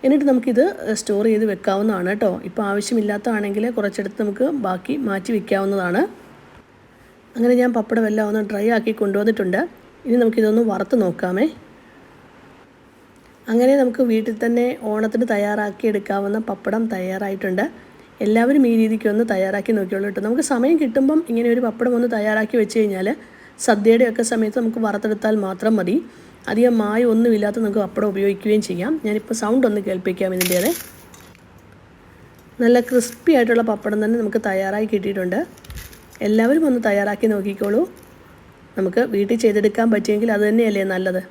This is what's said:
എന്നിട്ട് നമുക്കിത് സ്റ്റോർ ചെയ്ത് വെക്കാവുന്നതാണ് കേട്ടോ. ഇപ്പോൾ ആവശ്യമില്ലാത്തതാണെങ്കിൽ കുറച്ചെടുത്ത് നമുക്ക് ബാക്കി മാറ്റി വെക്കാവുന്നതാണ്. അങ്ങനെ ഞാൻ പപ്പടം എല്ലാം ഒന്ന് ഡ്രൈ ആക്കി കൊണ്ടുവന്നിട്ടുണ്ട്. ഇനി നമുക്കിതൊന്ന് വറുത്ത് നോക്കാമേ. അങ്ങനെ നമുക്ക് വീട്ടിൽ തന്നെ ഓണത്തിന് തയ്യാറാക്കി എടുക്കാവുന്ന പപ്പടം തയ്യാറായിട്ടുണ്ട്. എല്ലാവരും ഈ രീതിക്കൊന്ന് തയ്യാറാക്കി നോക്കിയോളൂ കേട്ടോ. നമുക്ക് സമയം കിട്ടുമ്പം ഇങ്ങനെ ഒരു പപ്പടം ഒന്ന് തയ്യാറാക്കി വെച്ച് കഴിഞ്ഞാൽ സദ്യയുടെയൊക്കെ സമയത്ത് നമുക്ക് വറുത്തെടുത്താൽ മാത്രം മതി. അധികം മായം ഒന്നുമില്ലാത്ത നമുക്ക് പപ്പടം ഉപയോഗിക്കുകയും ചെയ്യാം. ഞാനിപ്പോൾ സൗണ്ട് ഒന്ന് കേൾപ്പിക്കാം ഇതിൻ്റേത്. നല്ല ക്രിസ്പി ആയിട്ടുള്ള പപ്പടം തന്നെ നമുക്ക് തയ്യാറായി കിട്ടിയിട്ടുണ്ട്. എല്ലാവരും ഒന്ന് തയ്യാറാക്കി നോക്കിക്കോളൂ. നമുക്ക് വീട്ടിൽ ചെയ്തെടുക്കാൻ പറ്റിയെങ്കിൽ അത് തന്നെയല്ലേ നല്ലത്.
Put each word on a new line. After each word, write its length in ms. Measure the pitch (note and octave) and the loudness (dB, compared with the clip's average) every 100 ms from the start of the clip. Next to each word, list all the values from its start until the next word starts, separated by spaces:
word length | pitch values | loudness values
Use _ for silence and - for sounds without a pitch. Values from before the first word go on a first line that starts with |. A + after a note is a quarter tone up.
| C4+ | 2
എന്നിട്ട് 200 | C#4+ C#4 | 2 4
നമുക്കിത് 320 | B3+ A#3+ A#3 E4+ - - G#3+ | 2 2 2 2 0 -6 -6
സ്റ്റോർ 260 | - G3+ A3+ | -2 0 2
ചെയ്ത് 160 | G#3+ A3 | 2 0
വെക്കാവുന്നതാണ് 580 | F#3+ - G3 A3 F#3+ F3+ | -2 -2 0 0 0 -2
കേട്ടോ. 200 | G#3 G3+ F#3 F3+ | 0 -2 -2 -8
ഇപ്പോൾ 160 | G#3 G3+ | -6 -4
ആവശ്യമില്ലാത്തതാണെങ്കിൽ 920 | G3+ G3+ A#3 G#3 G#3 A#3+ G#3+ G3+ G3+ A#3 A#3 | -4 -2 -2 -2 -4 -2 -4 -2 -4 -4 -2
കുറച്ചെടുത്ത് 420 | G#3 G3 G3 - | -4 -4 -8 -4
നമുക്ക് 240 | G#3 G3 C4+ D4 G3 | -4 -2 -2 -2 -4
ബാക്കി 300 | F#3 - C#4+ A#3 | -4 -4 -4 -4
മാറ്റി 240 | G3 F#3 A3+ | -4 -2 -4
വെക്കാവുന്നതാണ്. 640 | - G3 G3 G3 F3+ F#3 G4 - - - - - - _ - _ - - - A#3+ | 0 -2 0 -2 0 0 -2 -4 -20 -20 -20 -20 -20 _ -20 _ -20 -20 -14 0
അങ്ങനെ 180 | A#3+ B3 | 2 4
ഞാൻ 100 | B3 A3+ | 2 0
പപ്പടം 280 | A3 A3+ A3 | -2 0 0
എല്ലാം 180 | G#3+ G#3 | 0 0
ഒന്ന് 120 | G#3+ G3+ | -2 -4
ഡ്രൈ 140 | G3+ G#3+ A3+ | -2 0 0
ആക്കി 180 | A3+ A3 | -2 -2
കൊണ്ടുവന്നിട്ടുണ്ട്. 600 | G3+ G3 G#3+ A3 F#3 F#3+ E4+ - - - C4 | -2 0 0 0 -2 -2 -4 -8 -20 -14 0
ഇനി 100 | A#3+ | 2
നമുക്കിതൊന്ന് 400 | A3+ A3+ G#3+ G#3+ A3+ | 2 2 2 2 2
വറുത്ത് 240 | F#3+ G3 B3 | -2 0 2
നോക്കാമേ. 420 | F#3 E3+ F3+ F#3 D#4 - - - - - - - - - - - - - - - - - - - - | 2 -2 -4 0 -2 -2 -20 -20 -20 -20 -20 -20 -20 -20 -20 -20 -20 -20 -20 -20 -20 -20 -20 -20 -2
അങ്ങനെ 220 | A3+ B3+ C#4 | 4 6 4
നമുക്ക് 220 | B3+ A3+ B3 | 2 2 2
വീട്ടിൽ 240 | A3 A3 A3 | 2 0 -2
തന്നെ 240 | A#3 A#3 B3 B3 A3 | 0 0 0 -2 -4
ഓണത്തിന് 340 | G#3+ A3 A3+ A#3 | -2 -2 -2 0
തയ്യാറാക്കി 520 | G#3 G#3 G#3 G#3 G3 A3+ | 0 0 -2 -4 -2 -2
എടുക്കാവുന്ന 460 | G#3 G#3 G3 G3+ A3 A3+ | -2 -2 -4 -2 -4 -4
പപ്പടം 380 | G3 G#3 G#3+ A3+ | -6 -4 -2 -2
തയ്യാറായിട്ടുണ്ട്. 720 | G3 F#3 F#3+ G3 G3 G3+ F#3 D4 - - - - - G#3 | -4 -6 -6 -6 -4 -4 -2 -4 -6 -20 -20 -20 -4 0
എല്ലാവരും 380 | A3 A#3+ C#4+ B3 | 2 4 4 4
ഈ 20 | A3+ | 4
രീതിക്കൊന്ന് 420 | A3 A3 G#3+ G#3 A3+ | 2 2 0 0 0
തയ്യാറാക്കി 380 | F#3+ F#3+ G3+ G3 A3 | 0 0 -2 0 -2
നോക്കിയോളൂ 300 | F#3 G3 G3+ | 0 -4 -4
കേട്ടോ. 140 | G3 G#3 | -4 -2
നമുക്ക് 180 | B3 - | -2 0
സമയം 220 | B3+ C4 E4 | 0 2 2
കിട്ടുമ്പം 380 | C#4 A3+ C4+ D#4 E4 | 2 2 2 2 0
ഇങ്ങനെ 160 | A#3 A#3 A#3 | 0 2 2
ഒരു 60 | A#3+ | 0
പപ്പടം 240 | G#3+ B3 A#3+ | 0 0 2
ഒന്ന് 100 | A#3+ A3+ | 0 0
തയ്യാറാക്കി 400 | G#3+ G#3+ G#3+ A#3 | 0 0 0 0
വെച്ച് 160 | G#3+ A3+ | 0 0
കഴിഞ്ഞാൽ 300 | G#3 F#3 F#3+ - - - - - - | 0 0 -4 -4 -10 -20 -20 -4 2
സദ്യയുടെയൊക്കെ 580 | G#3 G#3 A#3 B3 A3 A3+ | 4 4 4 4 0 -2
സമയത്ത് 260 | A#3 G#3+ B3 | 0 0 0
നമുക്ക് 200 | A3+ A3+ A3 | -2 -2 -4
വറുത്തെടുത്താൽ 500 | G3+ G#3+ G#3+ G#3+ G#3+ F#3+ | -2 -4 -2 0 0 -2
മാത്രം 280 | F#3 A3 G#3+ | -2 0 2
മതി. 160 | F3+ C4 - - - - - | 2 -2 -4 -20 -20 -14 -4
അധികം 220 | G#3+ B3 A3+ | 2 4 4
മായം 260 | G#3 A3 A#3+ | 0 0 2
ഒന്നുമില്ലാത്ത 440 | A3 A#3+ G#3+ G#3 A3+ | 4 2 2 0 -2
നമുക്ക് 180 | G#3+ G#3 | -2 -2
പപ്പടം 260 | F#3+ - G#3+ | -2 -2 -2
ഉപയോഗിക്കുകയും 480 | G3 G3+ G3 G#3+ G#3+ G#3+ | 0 -2 0 0 0 0
ചെയ്യാം. 240 | F3+ G#3 D#4+ A3 | -6 -4 -4 -2
ഞാനിപ്പോൾ 300 | G#3 - A3+ | -4 -4 -6
സൗണ്ട് 240 | G#3+ B3+ B3 | 0 2 2
ഒന്ന് 120 | G#3 G3 | 0 -4
കേൾപ്പിക്കാം 460 | F#3 F#3+ F#3 F#3+ F#3 | -4 -4 -4 -4 -2
ഇതിൻ്റേത്. 340 | F3+ F3+ A3 F4 - - - - - - - - - - - - - - - - - - | 0 0 0 -4 -10 -20 -20 -20 -20 -20 -20 -20 -20 -20 -20 -20 -20 -20 -20 -20 -20 0
നല്ല 140 | A#3+ B3 A#3 | 4 4 4
ക്രിസ്പി 420 | B3+ A#3 - - C#4+ | 0 0 -4 2 4
ആയിട്ടുള്ള 260 | A#3 A#3 A3+ | 4 2 0
പപ്പടം 280 | G#3 - G#3+ | -2 -4 -2
തന്നെ 140 | G#3+ A#3 | 0 0
നമുക്ക് 180 | G#3+ A3 G#3+ | 0 -2 -2
തയ്യാറായി 380 | F#3+ F#3+ G3+ G#3+ | -2 -2 -2 -2
കിട്ടിയിട്ടുണ്ട്. 460 | G#3 F#3+ G3 F3+ G3 E4+ - - - - - - - G#3 | -2 -2 -4 -2 -2 -4 -12 -18 -18 -18 -20 -20 -6 0
എല്ലാവരും 360 | A3 A3+ D#4 D#4 | 2 4 4 2
ഒന്ന് 120 | B3 A3+ | 2 2
തയ്യാറാക്കി 380 | G3+ G3+ G#3 A3 | 0 0 0 0
നോക്കിക്കോളൂ. 480 | G#3 G3 G3 G3+ G#3+ F4+ - - - - - - - - - | 0 -4 -4 -2 0 -2 -6 -20 -20 -20 -20 -20 -20 -12 -4
നമുക്ക് 240 | F#3 F#3+ A#3 G3+ | -2 0 0 -2
വീട്ടിൽ 220 | G3+ A#3 A3+ | 0 2 2
ചെയ്തെടുക്കാൻ 420 | G#3 G#3 G#3 A3+ G#3 | 2 0 2 2 2
പറ്റിയെങ്കിൽ 360 | - G#3 A3+ G#3 | 0 0 0 0
അത് 100 | G#3 | 2
തന്നെയല്ലേ 360 | A3+ A3+ G3+ F#3+ | 2 2 0 -2
നല്ലത്. 280 | F#3 F#3+ F#3 F#3 | -2 -2 -4 -8